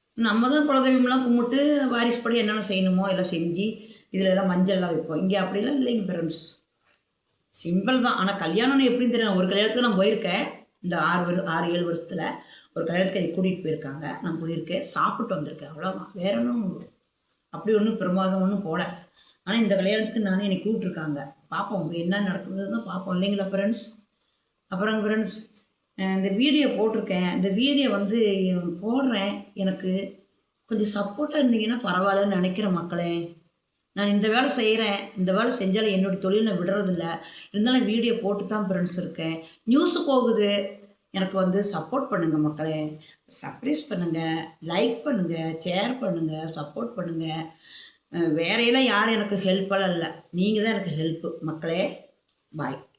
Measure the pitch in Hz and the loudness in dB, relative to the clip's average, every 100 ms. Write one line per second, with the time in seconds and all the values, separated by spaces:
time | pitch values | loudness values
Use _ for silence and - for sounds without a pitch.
0 | _ - 226 220 247 302 294 262 262 254 | _ -2 2 4 4 4 4 4 4 4
1 | 247 262 247 240 240 269 294 294 262 233 | 4 4 4 4 4 4 4 4 2 2
2 | 240 233 233 233 208 214 196 190 185 185 | 2 0 0 2 2 0 -2 0 2 4
3 | 196 185 180 165 170 165 214 - - - | 2 0 0 -2 -2 0 -2 -4 -14 -20
4 | _ 185 190 185 185 180 185 190 180 160 | _ 0 2 4 4 4 4 2 0 -2
5 | - 156 190 196 185 202 233 285 247 233 | -2 -2 0 0 0 -2 0 0 2 0
6 | 180 175 165 - - - _ _ _ _ | -2 -2 -4 -6 -10 -16 _ _ _ _
7 | _ _ _ _ _ - 170 180 202 262 | _ _ _ _ _ -12 -2 0 2 2
8 | 247 - 190 196 160 180 254 277 262 247 | 2 2 0 0 0 2 4 4 4 4
9 | 240 226 220 185 180 196 220 233 247 185 | 2 2 2 2 2 2 2 2 2 4
10 | 202 214 185 196 269 - - _ 180 170 | 4 2 0 -2 -4 -8 -20 _ -4 0
11 | 160 180 175 180 170 165 175 175 170 165 | 2 2 0 0 0 0 0 0 0 -4
12 | - 165 165 - - - - - 165 170 | -6 -6 -4 -6 -14 -20 -12 -6 -2 0
13 | 190 190 175 - 185 180 160 151 139 143 | 0 0 -2 0 0 0 -4 -4 -6 -8
14 | 151 - 180 165 165 165 - 190 - - | -8 -8 -6 -6 -4 -6 -4 -6 -4 -2
15 | 175 - 202 170 143 - 143 156 185 190 | -2 -2 -4 -4 -6 -10 -14 -8 -8 -8
16 | 180 - 185 233 240 240 190 - - _ | -10 -6 -2 0 0 -2 -4 -6 -12 _
17 | _ _ _ _ _ 160 208 214 214 214 | _ _ _ _ _ -6 0 2 2 0
18 | 180 185 185 190 190 202 165 170 185 - | 0 0 2 2 0 0 -2 -4 -4 -8
19 | - _ _ _ - 226 208 190 185 214 | -18 _ _ _ -4 0 2 2 2 0
20 | 220 233 202 190 202 180 202 208 180 170 | 0 -2 0 0 0 0 0 -2 -2 -4
21 | 156 143 - - _ 165 - 202 160 170 | -6 -6 -8 -16 _ -6 -4 -4 -4 -2
22 | 170 202 196 175 - 190 196 226 208 185 | -2 0 0 -4 -6 -8 -4 -6 -4 -6
23 | 185 180 196 202 190 196 202 226 - - | -4 -2 0 0 -2 0 0 -2 -6 -18
24 | _ _ _ _ _ _ _ 185 214 220 | _ _ _ _ _ _ _ -2 0 0
25 | 208 220 196 - - _ _ _ _ - | 0 0 -2 -6 -18 _ _ _ _ -6
26 | 190 190 196 196 277 294 277 180 220 220 | -2 0 0 2 4 4 4 2 0 0
27 | - 180 180 180 190 196 269 285 262 202 | 0 0 0 0 0 2 2 2 2 0
28 | 202 226 214 196 185 180 175 175 202 254 | 0 2 2 2 2 0 -2 -4 -2 0
29 | 262 214 202 202 - - 190 185 185 185 | 2 0 -2 -4 -10 -4 -2 -2 -2 -2
30 | 196 - _ _ _ _ _ 214 208 202 | -4 -10 _ _ _ _ _ -2 0 -2
31 | 202 - 294 302 254 226 214 240 190 180 | -4 -4 -2 2 2 4 2 -2 0 2
32 | 196 196 202 190 180 185 208 175 165 170 | 2 4 2 2 0 0 0 0 -2 -4
33 | 170 170 170 - _ _ _ _ _ - | -2 -4 -6 -12 _ _ _ _ _ -2
34 | 202 202 214 226 277 262 220 220 220 202 | 2 2 4 2 2 2 2 2 0 -2
35 | - - 185 190 240 - 190 196 220 190 | -6 -2 0 2 2 0 0 2 2 2
36 | 196 180 190 208 226 180 175 202 190 170 | 0 0 2 2 2 2 0 0 0 -2
37 | 165 160 - - - 202 220 254 202 233 | -4 -6 -10 -18 -6 0 2 4 2 2
38 | 233 202 185 202 180 214 190 180 180 175 | 2 0 0 -2 -2 -2 0 0 0 -2
39 | 156 - 160 160 - - - 269 349 349 | -6 -6 -6 -6 -10 -8 2 4 4 2
40 | 294 254 233 208 208 202 202 - - _ | 2 4 4 4 2 2 -2 -8 -20 _
41 | _ 190 185 190 185 190 202 165 156 269 | _ -4 -2 2 2 2 0 -4 -4 -4
42 | 262 190 160 151 151 151 160 156 151 151 | -2 0 2 2 2 0 -4 -2 -4 -8
43 | - - _ - - - 254 294 - 190 | -16 -20 _ -14 -14 -8 -4 -4 -4 -4
44 | 170 160 165 160 160 - 165 175 233 - | -2 -2 -2 -4 -6 -12 -4 0 0 0
45 | 302 233 170 160 160 160 185 180 233 254 | -2 -2 -2 -2 -4 -4 -4 -2 -2 -2
46 | 220 170 160 156 160 156 143 - 233 196 | -4 -2 -4 -4 -8 -8 -10 -8 -8 -6
47 | 170 160 160 160 160 - - - - _ | -6 -6 -6 -6 -8 -16 -20 -20 -20 _
48 | _ 175 170 151 165 226 240 262 254 208 | _ -2 0 2 2 2 4 4 4 2
49 | 226 220 202 196 190 190 190 196 185 170 | 2 0 0 0 2 0 0 0 2 0
50 | 156 - - 175 202 214 220 202 175 147 | -4 -8 -8 -2 2 2 2 0 -2 -2
51 | 160 160 160 - 156 156 165 170 269 - | -2 -4 -6 -6 -6 -6 -2 -2 -2 -4
52 | - _ _ _ _ 156 135 - - | -16 _ _ _ _ -8 -6 -8 -14